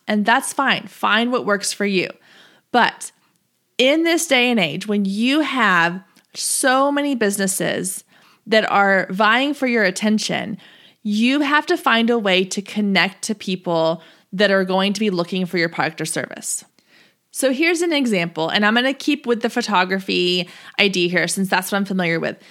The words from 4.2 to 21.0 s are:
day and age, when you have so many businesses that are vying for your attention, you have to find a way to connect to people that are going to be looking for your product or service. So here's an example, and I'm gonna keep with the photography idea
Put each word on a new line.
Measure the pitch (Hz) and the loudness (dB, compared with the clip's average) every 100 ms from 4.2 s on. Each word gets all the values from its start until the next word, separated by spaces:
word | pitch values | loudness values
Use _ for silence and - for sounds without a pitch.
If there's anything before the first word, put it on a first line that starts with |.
| 330 | 2
day | 254 247 | 2 4
and | 233 | 2
age, | 160 151 208 | 0 -2 -4
when | 208 | -2
you | 196 196 240 294 | -2 0 0 2
have | 277 262 208 180 165 185 - _ _ | 0 0 2 4 2 -2 -12 _ _
so | - - - 269 262 277 | -10 -6 -2 2 2 2
many | 285 285 | 0 -2
businesses | 254 208 202 190 - 170 - 185 - - _ _ _ | 0 0 0 -2 -2 -4 -4 -6 -10 -16 _ _ _
that | - 220 214 | 0 0 2
are | 202 196 190 - | 2 4 2 0
vying | 190 214 233 285 | 0 2 2 0
for | 277 262 | -2 -2
your | 233 | 0
attention, | 190 185 214 214 - 151 - 185 - - - _ | 0 0 0 0 -2 -6 -6 -10 -14 -20 -20 _
you | 214 208 240 285 | -4 0 2 2
have | 277 294 | 2 0
to | 302 | 0
find | 349 254 226 233 | 0 2 2 2
a | 233 | 2
way | 202 185 | 2 2
to | 190 202 | 0 -4
connect | 190 220 208 190 185 - | -6 -2 0 2 0 -2
to | - | -8
people | 214 - 180 180 170 160 165 - _ _ | -6 -6 -6 -2 0 0 -2 -8 _ _
that | 190 202 | 0 2
are | 196 | 2
going | 185 185 196 | 2 0 0
to | 202 | 0
be | 214 | 0
looking | 180 170 185 | 0 -2 -4
for | 180 185 | -2 -2
your | 165 | -2
product | 165 156 165 | -2 -4 -4
or | |
service. | 156 - - - - - - _ _ _ _ _ _ | -6 -6 -8 -10 -10 -10 -12 _ _ _ _ _ _
So | - 269 | -4 -2
here's | 262 330 339 | 0 0 0
an | 349 | 0
example, | 294 247 190 170 165 160 | 0 0 0 -2 -4 -2
and | 208 | 2
I'm | 208 | 2
gonna | 233 254 | 2 0
keep | 269 - 294 233 | -2 -2 -2 -2
with | 233 | -2
the | 233 | -2
photography | 240 226 190 185 190 190 185 180 180 170 - - - | -2 0 0 2 -2 -2 -2 0 -2 -4 -12 -8 0
idea | 202 185 | 2 2